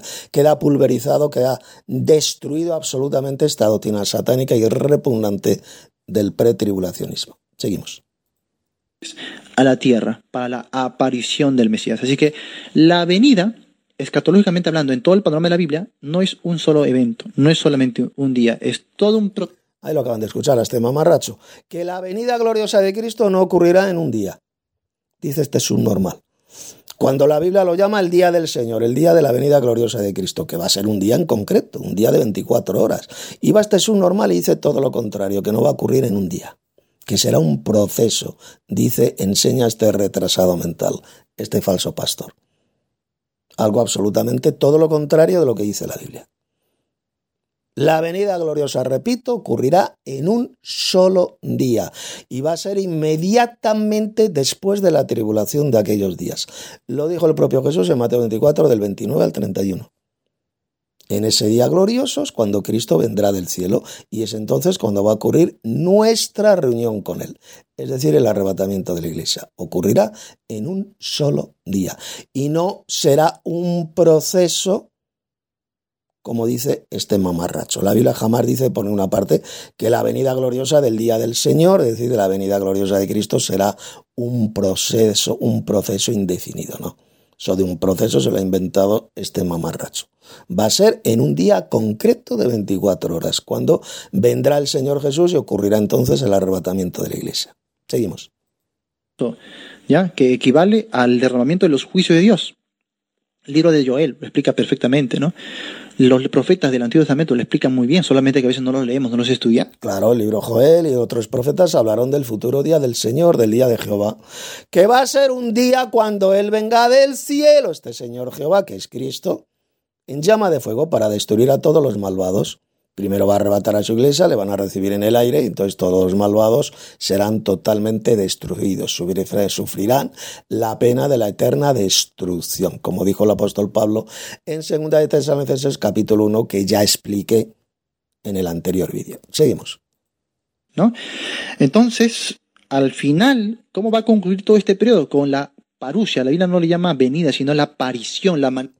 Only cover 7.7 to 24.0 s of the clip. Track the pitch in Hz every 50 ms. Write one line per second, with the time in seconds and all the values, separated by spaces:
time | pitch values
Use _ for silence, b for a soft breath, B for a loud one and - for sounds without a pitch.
7.7 | 92 - - - - - _ _ _ _ _ _ _ _ _ _ _ _ _ _
8.7 | _ _ _ _ _ _ - - - B B B B B B B B B 135 135
9.7 | 127 - - 131 120 110 110 107 113 - _ _ - 127 123 123 123 117 - _
10.7 | - 131 127 123 - - 135 131 131 123 110 - - - 147 139 135 123 117 110
11.7 | 110 107 - 120 113 107 120 127 139 - 151 147 - B B B B B B B
12.7 | B - 156 165 175 175 175 170 180 196 254 294 247 175 180 226 - - _ _
13.7 | _ _ _ _ _ - 135 - - 147 - 196 185 202 202 190 170 180 170 165
14.7 | 160 160 147 131 131 123 - 170 185 208 208 170 151 156 165 170 175 175 175 143
15.7 | 143 160 208 - _ _ - 143 156 180 190 190 - - - 175 170 156 - 160
16.7 | 151 151 143 135 127 131 123 120 113 - - - - 139 135 156 170 - - 160
17.7 | 143 135 131 127 117 - 123 117 - - 139 135 127 123 117 117 117 - - 127
18.7 | 120 - _ _ _ - 202 208 220 220 208 190 - - - - _ _ _ _
19.7 | _ _ - 143 156 147 123 123 117 107 110 101 - - 120 147 131 117 113 -
20.7 | 127 120 117 120 135 151 156 175 160 131 - - 107 - b b b b b b
21.7 | - 165 175 175 180 185 185 185 185 220 240 247 240 233 226 226 226 220 214 196
22.7 | 226 202 196 196 196 226 226 226 - - 226 202 190 185 190 180 185 175 170 175
23.7 | 175 190 196 196 180 170